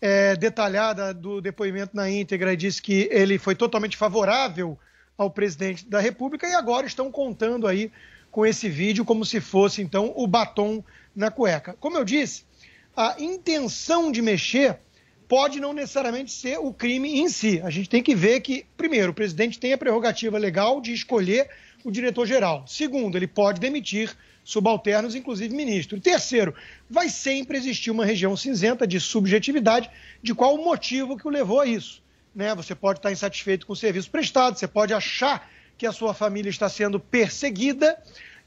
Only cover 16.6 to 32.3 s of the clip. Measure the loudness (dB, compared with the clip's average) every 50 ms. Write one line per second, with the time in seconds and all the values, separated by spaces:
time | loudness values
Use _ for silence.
16.6 | -6 -6 -6 -4 -2 0 0 0 0 0 0 2 2 0 0 0 0 0 0 0
17.6 | -2 -4 -4 -4 -2 2 2 2 4 4 4 4 6 4 4 4 0 -2 -6 -6
18.6 | -8 _ _ -4 -2 0 2 2 2 2 0 -2 -2 -2 0 0 -2 -2 -2 -2
19.6 | -2 0 0 0 2 2 2 2 2 0 0 0 -2 -2 -2 0 0 0 0 2
20.6 | 2 2 2 0 -2 -6 -8 -8 -4 0 0 2 2 4 2 2 2 0 -4 -20
21.6 | -20 -20 _ _ -8 -6 -4 -2 -2 0 0 0 0 2 2 2 2 2 0 -2
22.6 | -6 -10 -6 -4 -4 -2 -2 -2 -2 -2 -2 -2 -2 -2 2 4 4 4 2 2
23.6 | -2 -2 -2 -4 -4 -4 -4 -2 -4 -4 -6 -12 _ _ _ _ _ -6 -2 0
24.6 | 2 2 2 0 0 0 0 0 0 -2 -6 -8 -8 -8 -6 -6 -6 -6 -4 -4
25.6 | -2 -2 -2 -2 -4 -4 -6 -2 2 2 2 2 2 2 2 2 2 2 0 -6
26.6 | -14 -20 -20 -20 _ -4 0 0 0 0 -2 -4 -2 -2 -2 -2 -2 -4 -4 -4
27.6 | -4 -4 -4 -4 -4 -2 -2 0 0 0 0 2 0 0 0 -2 -2 -2 0 2
28.6 | 2 2 2 2 0 0 0 -2 -2 0 0 0 2 4 2 2 2 0 0 2
29.6 | 4 4 4 4 2 -2 -8 -20 -20 -20 -18 -8 -6 -4 0 4 4 4 4 4
30.6 | 2 0 0 0 -2 -4 -4 -4 -4 -4 -6 -6 -6 -4 -2 -2 0 2 2 2
31.6 | 2 2 0 -2 -4 -10 -16 -20 _ _ _ _ _ _